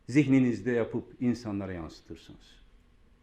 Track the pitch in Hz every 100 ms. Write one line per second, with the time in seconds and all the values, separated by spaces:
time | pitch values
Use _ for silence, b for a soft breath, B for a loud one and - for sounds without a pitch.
0 | - 131 135 135 123 107 107 120 110 120
1 | - - 123 117 107 101 95 90 78 -
2 | - 80 - - - - - - _ _
3 | _ _